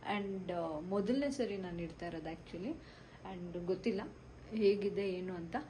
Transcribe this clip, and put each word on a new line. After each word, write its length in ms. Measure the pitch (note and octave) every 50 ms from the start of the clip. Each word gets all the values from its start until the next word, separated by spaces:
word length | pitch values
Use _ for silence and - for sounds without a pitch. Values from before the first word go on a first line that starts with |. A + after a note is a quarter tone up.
| - - G3+
and, 340 | G#3 G3+ G3 G3 F#3+ F#3 E3+
ಆ, 280 | F3 F3 E3 E3 D#3 D3+
ಮೊದಲನೇ 520 | D#3+ F3+ F#3+ G#3 G3 G#3 B3+ C#4 C#4+ C#4+
ಸರಿ 260 | C#4 - A#3+ G3+ G3+
ನಾನು 240 | G3 F#3 F3+ F3 E3+
ಇಡ್ತಾ 260 | E3+ D#3+ - - F3
ಇರೋದು 260 | E3+ E3+ E3 D#3 D#3+ E3
actually. 420 | E3+ - - - E3+ F3+ B3+ E4 D#4 - - - - - - - - - F#3 F#3+
And 320 | F3+ F3 F3 E3+ F3 F3
ಗೊತ್ತಿಲ್ಲ 360 | E3+ F#3 F3+ - A#3+ F#3+ G3 G#3 G#3 - - - - - - - - A3
ಹೇಗಿದೆ 540 | A3 G#3+ G3 G#3 G3+ G3 G3+ F3+ F#3 G3+ G3
ಏನು 240 | F3+ F3+ F3+ F#3 F#3
ಅಂತ. 220 | F3 E3+ E3+ - B3+ D4 -